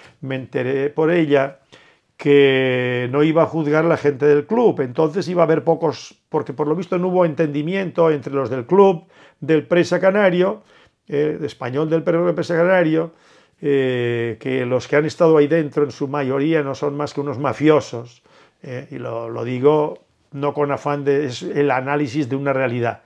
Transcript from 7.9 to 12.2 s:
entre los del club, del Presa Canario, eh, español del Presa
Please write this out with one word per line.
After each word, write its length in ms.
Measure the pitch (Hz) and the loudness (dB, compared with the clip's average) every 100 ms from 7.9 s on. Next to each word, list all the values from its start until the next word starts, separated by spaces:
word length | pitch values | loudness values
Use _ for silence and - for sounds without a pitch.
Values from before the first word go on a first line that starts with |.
| 170 165 | 0 2
entre 200 | 147 139 | 0 -4
los 160 | 139 120 | -4 -4
del 160 | 127 120 | -6 2
club, 380 | 190 196 170 - _ - _ | 4 6 2 -8 _ -20 _
del 260 | 143 156 - | 0 0 2
Presa 340 | 175 160 175 | 0 2 2
Canario, 640 | 190 202 196 180 190 214 _ _ _ _ - | 2 2 2 2 0 -2 _ _ _ _ -6
eh, 320 | 143 156 165 | -2 -2 -4
español 480 | 147 - 123 135 156 | -8 -8 -6 -4 -2
del 140 | 160 | 0
Presa 520 | 156 165 | 0 0